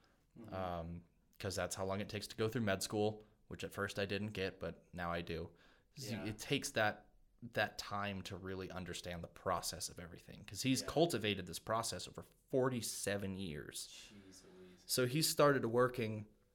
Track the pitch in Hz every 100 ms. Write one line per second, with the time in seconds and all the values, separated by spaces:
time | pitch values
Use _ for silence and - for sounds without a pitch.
0 | _ _ _ - 110 95 92 87 85 85
1 | - _ _ _ 101 92 90 - 95 98
2 | 104 104 - - 110 123 107 98 - 107
3 | 104 104 - _ _ - 85 - 101 -
4 | 101 101 107 107 95 - 85 82 - 90
5 | 87 87 85 82 - - - - _ -
6 | 120 110 107 107 - 139 - - 107 104
7 | - - - _ 113 113 104 - - 101
8 | 101 95 90 90 92 95 92 87 90 85
9 | 90 87 85 - - 87 - 82 - -
10 | 85 87 - - 101 98 127 127 - -
11 | 170 117 104 98 90 82 - 110 - -
12 | - - - - _ 135 131 123 107 -
13 | - 101 98 95 98 73 58 - - -
14 | - - - - - - - - - -
15 | 123 143 156 - 147 135 117 117 123 123
16 | 110 107 104 _ _